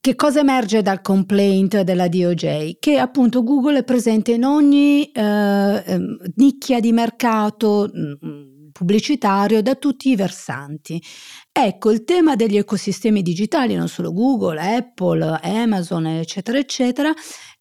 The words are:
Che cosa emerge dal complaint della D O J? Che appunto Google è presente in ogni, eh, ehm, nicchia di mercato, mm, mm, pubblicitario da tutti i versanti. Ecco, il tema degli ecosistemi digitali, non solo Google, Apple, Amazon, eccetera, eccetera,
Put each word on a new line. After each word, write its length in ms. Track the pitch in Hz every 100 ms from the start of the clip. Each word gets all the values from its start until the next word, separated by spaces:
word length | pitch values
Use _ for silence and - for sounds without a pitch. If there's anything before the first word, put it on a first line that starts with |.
Che 160 | - -
cosa 240 | 294 277
emerge 420 | 277 262 220 220
dal 180 | 202 190
complaint 800 | - 196 190 202 202 190 190 214
della 260 | 185 180 180
D 160 | 180 175
O 80 |
J? 440 | 170 165 147 156 180
Che 180 | - 285
appunto 460 | 254 262 247 247
Google 340 | 233 285 262 285
è 60 |
presente 480 | - 254 226 220 214
in 120 | 233
ogni, 680 | 254 294 285 285 285 285 302
eh, 720 | 254 208 208 202 202 202 202 185
ehm, 300 | 185 180 - 180
nicchia 460 | 190 277 262 - 247
di 100 | 226
mercato, 960 | 233 233 - 240 220 208 208 214 208 202 170
mm, 160 | 156 143 160
mm, 440 | 143 139 135 151
pubblicitario 920 | - 175 208 - 294 214 196 202 220
da 140 | 214 269
tutti 340 | 294 269 269
i 60 | 240
versanti. 840 | 190 - - 123 143 151 - 165 - - - - _
Ecco, 400 | - 233 180 220
il 100 | 220
tema 320 | 226 359 320
degli 220 | 262 226 208
ecosistemi 680 | 202 196 - 185 226 214
digitali, 540 | 175 170 214 339 247 185
non 100 | 156
solo 260 | - 170
Google, 480 | 170 247 254 185 156
Apple, 800 | 175 233 247 - 180 165 160 160
Amazon, 640 | 170 208 233 202 170 170 160
eccetera, 520 | 160 160 - 185 254
eccetera, 540 | 277 - 247 247 294 311 - - - -